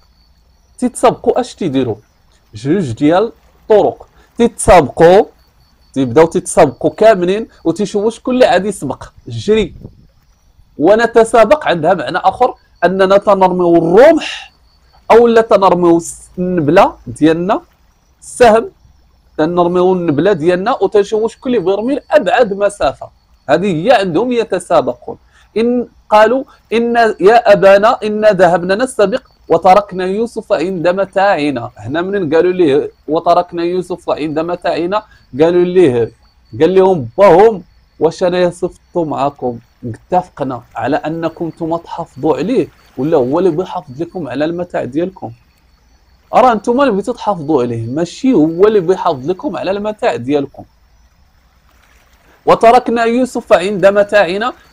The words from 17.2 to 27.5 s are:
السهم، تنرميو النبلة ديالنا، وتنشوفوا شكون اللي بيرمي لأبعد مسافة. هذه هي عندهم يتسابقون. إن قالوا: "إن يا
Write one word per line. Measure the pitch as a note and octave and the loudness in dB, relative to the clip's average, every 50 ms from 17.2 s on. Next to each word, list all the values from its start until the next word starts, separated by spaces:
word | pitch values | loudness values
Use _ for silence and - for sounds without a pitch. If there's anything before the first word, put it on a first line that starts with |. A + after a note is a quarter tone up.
| D3 D#3+ D#3+ E3+ F3 F#3+ A#3 E4+ - _ _ _ _ _ _ _ _ _ _ _ | 0 0 2 0 -2 -4 -4 -4 -6 _ _ _ _ _ _ _ _ _ _ _
السهم، | - - - - A#3+ A3+ G#3 A#3 F#4+ G4 _ _ _ _ _ _ _ _ _ _ _ _ _ - | -20 -10 -2 2 4 4 4 2 0 -2 _ _ _ _ _ _ _ _ _ _ _ _ _ -4
تنرميو | D#3 D#3+ F3 F3 F3 F3 F3+ F3+ F3+ F#3 F#3 | -4 -2 0 0 0 0 0 0 2 2 0
النبلة | F3+ E3+ E3 C#3+ C#3 E3 G3+ G#3 | 0 -2 -2 -2 0 0 0 0
ديالنا، | D3+ D3+ F3 F3+ F3+ F#3+ A3 C4 - G4 | 0 0 -2 -2 -2 -2 -4 -4 -2 -2
وتنشوفوا | F#4+ - G3+ G3+ G3 A3 G#3+ A3 A3+ | 0 0 0 0 0 -2 -4 -4 -4
شكون | - _ - C4 B3 | -8 _ -6 -4 -4
اللي | A3 E3 | -2 -2
بيرمي | F3+ G3 G3+ A3 B3+ C#4+ | -2 -2 -2 -2 -4 -6
لأبعد | - - - - D4+ A3+ F3 E3+ A#3+ B3+ F#3+ G3+ | -6 -6 0 0 0 0 2 0 0 0 0 -2
مسافة. | F#3+ G3+ G3+ - - F3 C#3 B2 - - - _ _ _ _ _ _ - - | -4 -4 -4 -4 -2 -4 -4 -4 -6 -16 -20 _ _ _ _ _ _ -4 -2
هذه | D3 E3+ F#3 G#3+ F3 D3+ E3+ | -2 0 0 -2 -4 -2 0
هي | A#3+ C4 | 2 2
عندهم | G#3 G3+ F#3 D#3+ E3 A#3 B3+ B3 | 2 2 0 -2 -2 -2 -2 -2
يتسابقون. | A#3 G#3+ - G3 F3 - - F3 D3+ C3+ B2+ A#2+ - - - - - _ _ _ _ _ _ - | -4 -4 -4 -6 -8 -4 0 0 0 0 0 -6 -10 -12 -16 -16 -16 _ _ _ _ _ _ -4
إن | G#3 A3+ A#3+ B3 B3 A#3 - _ _ _ - | -2 -2 0 -2 -2 -4 -8 _ _ _ 2
قالوا: | G#3+ G#3+ A3 A3 B3 C4+ C4 _ _ _ _ - G3+ | 4 4 4 4 2 -2 -6 _ _ _ _ -4 -4
"إن | A3+ A#3 A#3+ A#3 A#3 A#3 A3 - - | -2 -2 0 2 2 2 0 0 2
يا | E3 G3 A#3 A#3 - - | 2 4 4 4 4 4